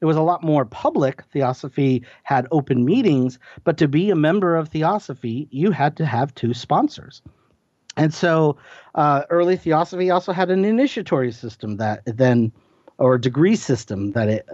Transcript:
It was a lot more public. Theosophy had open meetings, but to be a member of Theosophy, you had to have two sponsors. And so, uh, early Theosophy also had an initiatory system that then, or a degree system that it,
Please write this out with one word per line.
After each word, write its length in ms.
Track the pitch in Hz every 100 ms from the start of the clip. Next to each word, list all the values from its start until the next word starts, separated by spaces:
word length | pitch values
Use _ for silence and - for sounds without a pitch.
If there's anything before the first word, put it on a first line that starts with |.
It 40 |
was 120 | 160 156
a 60 |
lot 220 | 160 175
more 200 | 160 147
public. 580 | 113 - 302 277 135 - -
Theosophy 720 | 143 127 131 143 - 135 127 - -
had 240 | - 135 120
open 320 | 160 135 123
meetings, 560 | 123 240 220 139 127 - - -
but 120 | - 156
to 100 | 151
be 220 | 147 202
a 40 |
member 400 | 170 151 202 180
of 140 | 165 156
Theosophy, 800 | 160 160 208 - 131 117 117 151
you 220 | 131 202
had 240 | 156 143 151
to 100 | 156
have 260 | 117 139
two 200 | - 117
sponsors. 680 | 117 - 156 294 - - - - _ _ _ _ _ - -
And 180 | 156
so, 420 | - 175 160 151 - - - -
uh, 280 | - 147 143 -
early 260 | 170 175 185
Theosophy 540 | 165 156 175 180 185
also 200 | 180 180
had 180 | 180 180
an 140 | 190
initiatory 680 | 202 226 277 233 185 151 123
system 460 | 117 117 - 107 104
that 240 | 110 104
then, 480 | - 113 127 120 113 - _ _ - -
or 160 | 127
a 60 | 127
degree 360 | 127 139 180 220
system 560 | - 120 - 98 101
that 160 | 117 107
it, 180 | 107 -